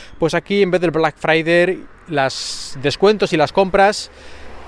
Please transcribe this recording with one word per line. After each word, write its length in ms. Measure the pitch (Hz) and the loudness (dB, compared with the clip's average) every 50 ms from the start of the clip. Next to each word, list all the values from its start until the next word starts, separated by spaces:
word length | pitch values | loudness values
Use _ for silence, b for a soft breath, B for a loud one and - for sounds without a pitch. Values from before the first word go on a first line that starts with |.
| B B B - | B B B -2
Pues 140 | 170 151 - | -2 0 0
aquí, 280 | 170 - - 202 202 | -2 -2 0 0 2
en 100 | 196 180 | 2 2
vez 80 | 180 175 | 2 2
del 120 | 180 170 | 0 0
Black 260 | 147 165 160 151 - | 2 2 0 0 -2
Friday, 680 | - - 160 160 160 156 165 170 175 175 180 180 156 - - - - - | -2 0 0 2 2 2 2 2 4 2 2 0 -4 -10 -16 -20 -20 -12
los 680 | - 156 143 135 131 - - - - - - - - - 139 | -4 -2 -2 0 -2 -2 -6 -8 -10 -10 -10 -12 -12 -8 -6
descuentos 520 | 123 139 - - 190 208 214 190 202 - 175 | -4 -4 -2 2 2 2 2 2 0 0 0
y 20 | |
las 160 | 156 147 - | 0 0 2
compras 580 | - 190 196 185 - 196 196 208 202 - - B B B B B B B B B B - - | 2 0 0 2 4 4 4 4 2 0 -6 B B B B B B B B B B -16 -16